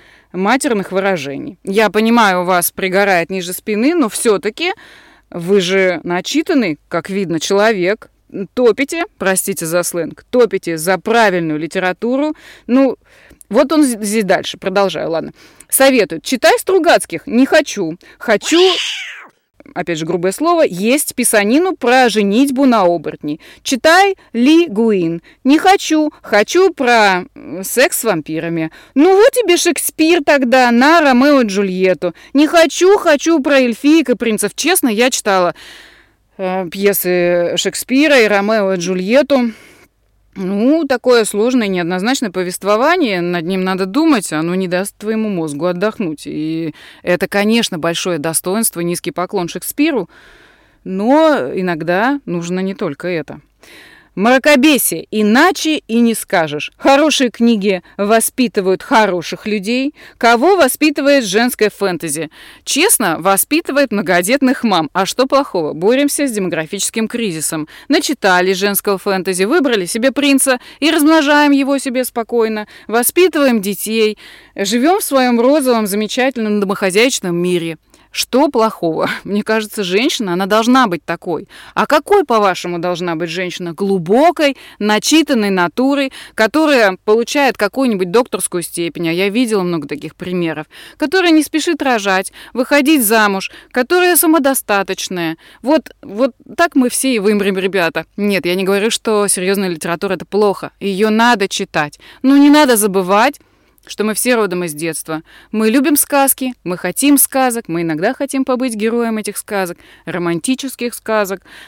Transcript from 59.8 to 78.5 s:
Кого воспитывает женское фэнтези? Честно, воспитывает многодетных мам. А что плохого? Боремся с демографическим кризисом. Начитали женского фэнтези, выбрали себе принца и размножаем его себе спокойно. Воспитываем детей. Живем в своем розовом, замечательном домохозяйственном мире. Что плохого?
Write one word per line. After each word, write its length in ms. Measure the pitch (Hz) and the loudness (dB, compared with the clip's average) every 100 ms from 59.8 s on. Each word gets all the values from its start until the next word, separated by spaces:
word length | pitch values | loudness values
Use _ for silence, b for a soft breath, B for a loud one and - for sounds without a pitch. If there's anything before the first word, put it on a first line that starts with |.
| 277 B B _ | -4 B B _
Кого 380 | 233 233 311 392 | 2 4 4 4
воспитывает 680 | 269 - 311 294 277 285 | 2 2 -2 0 2 2
женское 460 | 214 196 247 - 208 | 2 0 0 0 -2
фэнтези? 580 | - 196 175 165 147 156 B B B | 0 -4 -4 -6 -8 -10 B B B
Честно, 520 | - 269 392 - 196 - | -6 0 0 0 -2 0
воспитывает 720 | 175 190 - - - 269 277 | 0 0 0 -2 0 0 0
многодетных 760 | 202 196 175 180 269 254 269 | -2 0 0 2 2 0 0
мам. 260 | 226 180 156 | 0 0 -2
А 140 | 180 190 | -2 -2
что 200 | - 262 | -2 0
плохого? 460 | 277 285 185 147 | 0 0 -4 -4
Боремся 560 | 147 185 262 285 - 285 | -2 0 2 0 -2 -2
с 40 | |
демографическим 760 | 214 185 160 156 196 - 233 220 | -2 -4 -4 -6 -8 -6 -4 -4
кризисом. 600 | 233 226 160 147 160 151 B - | -4 -4 -4 -6 -6 -8 B -2
Начитали 640 | 311 302 277 202 180 180 | -2 0 -2 2 2 2
женского 460 | 185 202 202 - 196 | 0 -2 -2 -2 -2
фэнтези, 460 | 202 190 180 180 | -2 -2 -2 -2
выбрали 420 | 196 339 262 220 175 | 0 2 2 0 -2
себе 260 | 226 254 | -2 -2
принца 480 | 262 285 277 - 247 B B | 0 2 2 2 -2 B B
и 120 | 294 | 0
размножаем 640 | 339 294 320 285 294 294 | 2 4 4 4 4 4
его 260 | 277 269 277 | 2 2 -2
себе 260 | 269 247 | -2 -4
спокойно. 640 | 247 - 226 233 220 214 208 B - | -4 -6 -2 0 0 -2 -8 B -4
Воспитываем 760 | 220 247 - 359 311 277 233 | -2 0 2 2 4 2 2
детей. 560 | 196 196 208 226 214 208 B B B | -2 -6 -4 0 0 -2 B B B
Живем 460 | - 196 240 277 392 | -8 -4 0 2 0
в 40 | |
своем 360 | - 269 254 233 | 0 0 2 2
розовом, 460 | 247 302 254 233 208 | 2 2 2 0 0
замечательном 720 | 202 214 - 262 240 214 208 | -4 -4 -2 -2 -2 -2 0
домохозяйственном 760 | 196 196 196 185 262 - 190 170 | -2 -2 0 2 0 0 -4 -2
мире. 420 | 180 180 165 156 b b b | 0 -2 -4 -10 b b b
Что 360 | - - 247 | -10 -2 0
плохого? 600 | 311 | 2